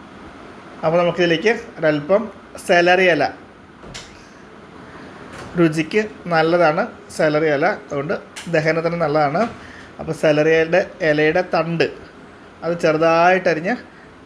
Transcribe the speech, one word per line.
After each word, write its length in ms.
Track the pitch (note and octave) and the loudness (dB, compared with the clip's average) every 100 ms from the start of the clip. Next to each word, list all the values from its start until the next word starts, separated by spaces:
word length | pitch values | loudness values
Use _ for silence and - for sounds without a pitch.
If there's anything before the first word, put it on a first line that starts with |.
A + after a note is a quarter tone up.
| - - - - - - - - | -20 -20 -20 -20 -20 -20 -20 -6
അപ്പോൾ 120 | D#3+ E3+ | -2 2
നമുക്കിതിലേക്ക് 500 | F3 E3 F3 D#3+ G3+ A#3 - - | 0 2 2 2 0 -2 -6 -4
ഒരല്പം 440 | D#3+ D3+ D3 G3+ A3 - - - - | -2 0 0 0 -2 -14 -20 -8 0
സെലറി 400 | F3 F3 F#3 F#3 | 4 4 4 4
ഇല, 120 | D#3 B2 - - - - - - - - - - - - - - - - - - - - - - F3 | 2 0 -6 -20 -20 -20 -20 -18 -18 -18 -20 -20 -20 -20 -20 -20 -20 -20 -20 -20 -20 -18 -16 -6 2
രുചിക്ക് 420 | E3 D#3 D#3 G#3+ G#3+ - F3+ | 2 2 -2 -2 -4 -8 -2
നല്ലതാണ് 480 | E3 D#3+ F3 D#3+ E3 A3+ - - - | 0 2 4 4 2 -4 -8 -10 -2
സെലറി 320 | D#3 D3+ D#3+ C#3 | 0 2 2 2
ഇല, 100 | F3 G3+ - | 0 -2 -6
അതുകൊണ്ട് 260 | C#3+ D3+ A3 - - - E3 | -6 -6 -6 -10 -16 -4 -2
ദഹനത്തിന് 420 | D#3+ E3 E3 E3+ | 0 0 -2 -2
നല്ലതാണ്. 380 | D#3 D3+ C#3+ E3 A#3 - - - - - | 0 0 0 0 -4 -6 -18 -20 -20 -12
അപ്പോൾ 140 | D#3 D3 | -10 0
സെലറിയുടെ 580 | D#3+ D3+ D#3 D#3+ D#3+ F3 E3 - D#3+ | 2 4 4 4 4 2 0 -2 0
ഇലയുടെ 340 | D3+ D#3 F3 F3+ | 2 2 2 0
തണ്ട് 320 | F3 E3 E3 C3+ - - - - - - - | -2 -2 0 -2 -4 -18 -20 -20 -20 -20 -10
അത് 80 | E3 E3+ | -6 -2
ചെറുതായിട്ടരിഞ്ഞ് 920 | E3 D#3 E3 E3 F3+ F#3 F3+ D#3 F3+ B3 - - - - | 0 2 4 4 4 4 0 -2 -2 -6 -8 -20 -20 -20